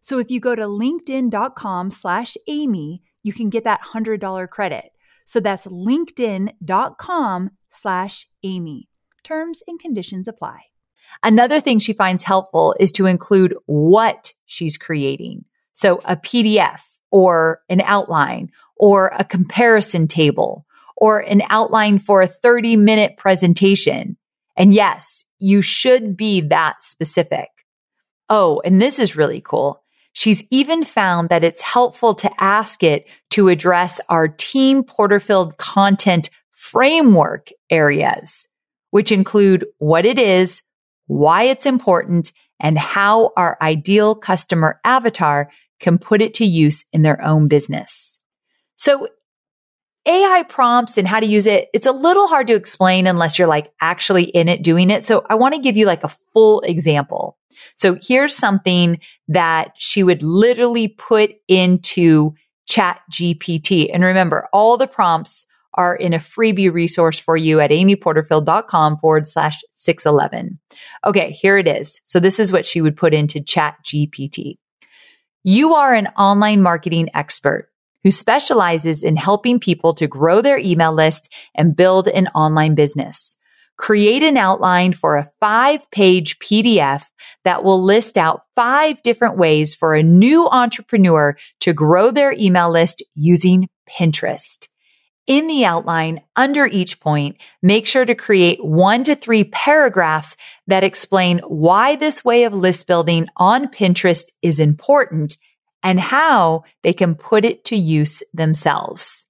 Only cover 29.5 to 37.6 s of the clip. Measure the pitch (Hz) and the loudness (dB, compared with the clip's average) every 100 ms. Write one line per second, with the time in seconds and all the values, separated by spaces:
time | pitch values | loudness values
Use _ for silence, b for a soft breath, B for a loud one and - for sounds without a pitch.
29.5 | - 139 - _ _ _ - 220 208 - | -4 -4 -6 _ _ _ -6 0 0 0
30.5 | 262 277 330 302 - 196 175 170 170 165 | -2 -2 -2 -4 -2 -2 -2 0 0 0
31.5 | - - 247 247 - 233 208 202 - 196 | -2 -4 -2 -2 0 -2 -2 -6 -4 -2
32.5 | 202 214 - 165 147 - b _ - 190 | -2 -4 -2 0 0 -6 b _ 2 2
33.5 | 175 180 175 180 - - 170 160 151 - | 2 2 0 0 -6 -2 -2 0 -2 -4
34.5 | 269 269 269 254 - 208 202 - 196 175 | 0 2 0 -2 -2 0 0 0 -2 -2
35.5 | - - - 196 196 - 175 151 b b | -8 -6 0 0 2 0 0 -2 b b
36.5 | _ - - 269 330 285 190 147 - - | _ -6 0 2 4 4 4 2 -4 -14
37.5 | _ | _